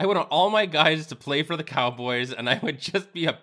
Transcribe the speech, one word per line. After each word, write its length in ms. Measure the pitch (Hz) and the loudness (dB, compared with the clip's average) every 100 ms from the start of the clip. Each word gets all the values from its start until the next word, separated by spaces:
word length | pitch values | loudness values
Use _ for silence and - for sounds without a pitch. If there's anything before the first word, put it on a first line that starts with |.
I 60 | 190 | 0
would 100 | 190 | 0
want 120 | - | 2
all 180 | 151 190 | 2 4
my 160 | 214 | 4
guys 420 | 196 156 160 160 156 | 2 4 4 2 -2
to 80 | 165 | -10
play 260 | - 143 | -4 -2
for 140 | 151 165 | -2 -4
the 60 | |
Cowboys, 680 | 156 139 123 120 123 123 123 | -4 -2 -2 -2 -2 -2 -4
and 160 | 120 120 | -4 0
I 100 | 131 | 0
would 180 | - 139 | -2 -6
just 320 | - 196 190 | -4 -4 -6
be 140 | 175 160 | -4 -4
a 120 | - | -4